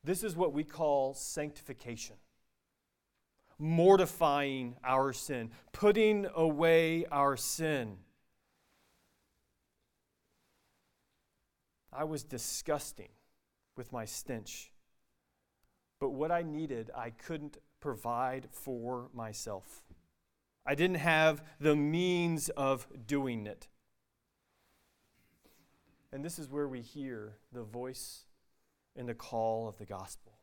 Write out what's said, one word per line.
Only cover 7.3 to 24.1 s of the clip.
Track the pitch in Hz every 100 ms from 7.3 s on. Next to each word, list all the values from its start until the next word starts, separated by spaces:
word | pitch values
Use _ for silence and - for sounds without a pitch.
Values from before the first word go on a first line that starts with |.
| 131
sin. | - - 160 143 113 95 - _ _ _ _ _ _ _ _ _ _ _ _ _ _ _ _ _ _ _ _ _ _ _ _ _ _ _ _ _ _ _ _ _ _ _ _ _ _
I | 127
was | 156 151
disgusting | 151 123 - - - 147 - - 98 _ _ _ _ _ _ -
with | 117
my | 123 107
stench, | - - 117 98 - - _ _ _ _ _ _ _ _ _ _ _ _ _
but | 139
what | 135 156
I | 170
needed, | 170 151 160 120 113 127
I | 117
couldn't | 113 - 160 147 - _ _
provide | 147 107 117 120 127 131 120
for | - - 123 117 123 123
myself. | 123 113 107 113 98 - - _ - _ _ _ _ _ _
I | -
didn't | 143 180 175
have | 160 156 160 147 - -
the | 151
means | 147 147 165 180 175 170 160 -
of | - 135 131 - - 107
doing | 143 135 117 107
it. | 101 - _ _ _ _